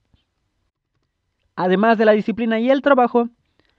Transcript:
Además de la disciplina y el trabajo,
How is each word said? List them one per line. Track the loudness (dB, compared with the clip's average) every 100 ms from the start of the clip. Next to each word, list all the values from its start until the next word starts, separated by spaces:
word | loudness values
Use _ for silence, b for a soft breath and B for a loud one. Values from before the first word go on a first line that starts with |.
| _ _ _ _ _ _ _ _ _ _ _ _ _ _ _ -6
Además | -2 0 2 2
de | 2
la |
disciplina | 2 -2 -6 -4 -2
y | 0
el | 0
trabajo, | 2 0 0 -2 -4 _ _ _ _